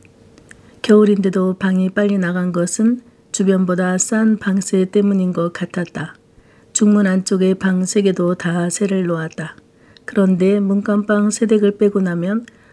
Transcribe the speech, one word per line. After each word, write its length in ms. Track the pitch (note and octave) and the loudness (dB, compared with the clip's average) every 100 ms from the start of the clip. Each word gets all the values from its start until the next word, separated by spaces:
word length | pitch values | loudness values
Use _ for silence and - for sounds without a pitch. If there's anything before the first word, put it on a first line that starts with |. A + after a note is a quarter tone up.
| - _ - - - - - - | -20 _ -20 -20 -20 -20 -20 -10
겨울인데도 720 | - G#3+ G#3 G3+ F#3+ F#3 F#3 | 2 4 6 2 0 0 -2
방이 340 | F#3 F#3+ F#3 F#3 | -2 -2 0 0
빨리 300 | G3 G#3 G3+ | 0 0 0
나간 340 | F3 F3+ F3+ | -2 -2 -4
것은 480 | F3 F3+ - A3 B3 - _ _ | -2 -4 0 0 0 -6 _ _
주변보다 640 | - G3 F#3+ F3+ F3+ F#3 F#3 | -2 0 2 0 0 0 -2
싼 400 | - A3 A3 G#3+ | 0 2 2 2
방세 480 | - F#3+ F#3 F#3+ | 0 -2 0 -2
때문인 480 | F#3 G#3 G3+ G3 F3+ | 0 2 2 2 0
것 220 | F3 E3+ | -2 -4
같았다. 600 | - F3 - F3 - D#3 - _ _ _ _ _ | -6 -8 -6 -8 -8 -12 -14 _ _ _ _ _
중문 320 | - G#3 G#3 G3 | 0 2 4 2
안쪽의 480 | F#3+ F#3 F#3+ F#3 | 0 -2 0 0
방 320 | F#3+ F#3+ F#3 F#3 | 0 0 -2 -2
세 160 | G#3+ | 0
개도 320 | G3 F3+ F3 | 0 0 -2
다 340 | F3+ E3+ E3+ F3 | -2 -2 -2 -2
새를 380 | - G3+ F#3+ F3 | -2 -2 -2 -2
놓았다. 500 | E3 D#3+ - D#3 - _ _ _ _ | -4 -6 -10 -12 -14 _ _ _ _
그런데 560 | - - F#3+ F3+ F#3 G3+ | -6 0 2 2 2 2
문간방 680 | G3 G3+ G3+ G#3 G#3 G#3 G#3 | 0 0 0 -2 0 0 0
세 160 | G#3 A3 | 0 0
댁을 320 | G#3+ G3+ G#3 | 2 2 2
빼고 240 | G#3 G3+ | 0 0
나면 420 | F#3 E3+ F3 A3 A#3 - _ | -2 -2 -4 -4 -8 -16 _